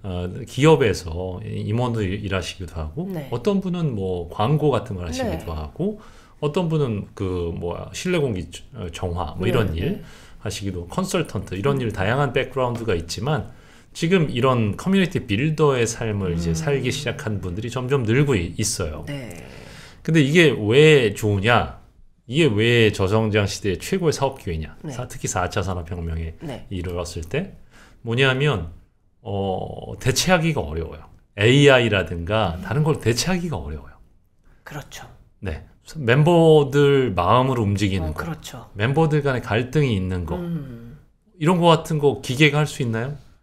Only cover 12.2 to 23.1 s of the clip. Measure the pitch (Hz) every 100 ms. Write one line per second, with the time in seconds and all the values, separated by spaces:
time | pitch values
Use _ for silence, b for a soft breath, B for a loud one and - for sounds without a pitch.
12.2 | 143 135 123 135 123 113 113 87 80 -
13.2 | 120 143 - B B B B - 165 185
14.2 | 143 123 131 123 107 95 180 196 185 -
15.2 | - 101 151 156 151 127 113 - 113 101
16.2 | 92 82 85 80 - 139 123 - 120 -
17.2 | - 104 92 87 120 127 127 139 110 123
18.2 | 143 110 85 85 107 - 80 78 78 143
19.2 | 117 80 65 65 B B B B - 160
20.2 | 135 170 160 104 104 127 156 147 113 -
21.2 | 107 101 107 117 - - - _ - _
22.2 | - 135 156 104 117 120 110 - 95